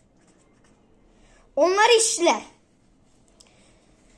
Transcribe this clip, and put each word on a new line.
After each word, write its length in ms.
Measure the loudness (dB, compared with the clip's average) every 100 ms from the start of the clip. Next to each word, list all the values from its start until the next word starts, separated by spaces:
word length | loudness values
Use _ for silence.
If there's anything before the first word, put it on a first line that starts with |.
| _ _ _ _ _ _ _ _ _ _ _ _ _ _ _ -2
Onlar 340 | 0 2 2 2
işçiler. 440 | 0 -2 -2 -2 -6 _ _ _ _ _ _ _ _ _ _ _ _ _ _ _ _